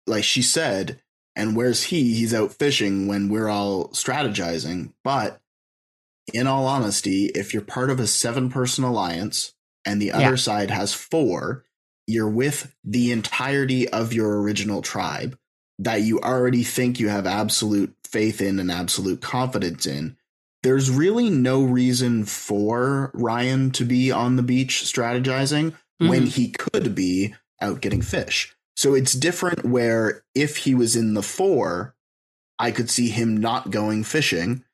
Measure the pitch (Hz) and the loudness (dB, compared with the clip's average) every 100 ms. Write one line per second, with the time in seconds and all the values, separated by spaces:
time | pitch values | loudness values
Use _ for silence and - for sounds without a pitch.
0 | - 107 107 135 123 160 156 95 90 127 | -4 -2 0 0 2 0 0 -2 -4 -8
1 | _ _ _ - 107 110 123 117 - 175 | _ _ _ -6 -2 0 2 0 0 0
2 | 123 113 117 113 104 - 143 139 104 98 | 2 2 0 0 0 0 0 2 0 0
3 | 98 101 101 107 110 104 101 95 - - | -2 -2 0 0 0 0 -2 -2 -4 -6
4 | - 135 135 101 87 85 78 90 71 - | -4 -2 -2 -2 -4 -4 -4 -6 -8 -8
5 | 131 135 107 - _ _ _ _ _ _ | -2 -2 -2 -6 _ _ _ _ _ _
6 | _ _ - 117 131 135 131 139 107 101 | _ _ -8 -2 0 0 0 0 0 -2
7 | 98 95 101 - 98 107 101 - 131 131 | 0 0 0 -2 -4 -6 -6 -4 -2 0
8 | 107 - 120 127 127 131 123 - 127 113 | 0 0 -2 -2 -2 -2 -2 0 0 0
9 | 90 85 101 - - - _ _ - 104 | -2 -4 -4 -4 -6 -12 _ _ -4 -2
10 | 104 - 135 127 - 104 101 95 101 - | 0 2 2 2 0 -2 -2 -2 -4 -6
11 | - 160 127 85 82 127 - _ _ _ | -2 0 0 0 -4 -8 -12 _ _ _
12 | - 113 107 107 139 147 139 - - 120 | -4 -2 0 0 0 -2 -8 -14 -4 0
13 | 120 117 107 - 131 139 131 127 120 110 | 2 0 -2 -4 0 0 2 0 0 -2
14 | 113 113 107 104 104 101 101 98 - - | -2 0 0 0 0 -2 -2 -4 -4 -4
15 | 90 73 - - _ _ _ - 104 110 | -4 -4 -8 -10 _ _ _ -8 -2 0
16 | 110 110 - 127 123 120 113 - 123 123 | 2 2 2 2 4 2 0 0 0 0
17 | 107 104 95 101 107 - 107 104 98 - | 0 0 0 -2 0 0 2 0 0 -4
18 | - 110 110 104 98 98 90 87 87 - | -6 0 0 0 0 0 -2 -2 -2 -2
19 | 95 82 - 123 127 107 92 67 - 71 | -2 -4 -4 -2 -2 -2 -4 -4 -4 -4
20 | 78 - _ _ _ _ 127 131 131 131 | -6 -10 _ _ _ _ 2 2 4 2
21 | 175 226 233 151 127 135 131 123 123 123 | 4 4 2 4 4 4 4 4 4 2
22 | 123 117 104 - - 104 104 117 131 139 | 2 0 -2 -8 -4 0 0 0 0 0
23 | 135 - 117 117 127 131 131 127 120 123 | -2 -2 -2 0 0 2 0 0 0 2
24 | 131 113 120 127 123 127 131 - - - | 2 2 2 2 2 2 0 -2 -2 -2
25 | 117 123 131 131 135 151 160 156 _ - | 0 0 0 0 0 0 0 -4 _ 0
26 | 165 151 123 - 120 - - - 117 95 | 4 4 4 2 0 -2 -4 -2 -2 0
27 | 92 90 104 - _ _ 101 - 101 101 | 0 0 -2 -4 _ _ -6 -4 -2 -2
28 | - 185 - - - _ _ - 139 139 | -2 -4 -2 -4 -4 _ _ 0 2 4
29 | 131 127 156 170 180 175 - 123 117 113 | 2 2 0 0 -2 0 0 2 4 2
30 | 110 - _ 131 147 - - 127 117 120 | 0 -2 _ 0 0 0 2 4 4 2
31 | 113 107 98 - 196 151 92 87 127 - | 2 0 -2 0 2 2 0 -2 -6 -12
32 | _ _ _ _ _ - 120 120 117 - | _ _ _ _ _ -4 -2 -2 -2 0
33 | 120 107 113 107 113 120 - 104 107 107 | 0 0 0 0 0 -2 -2 -2 0 -2
34 | 107 156 143 87 85 123 - | -2 0 0 0 -2 -4 -8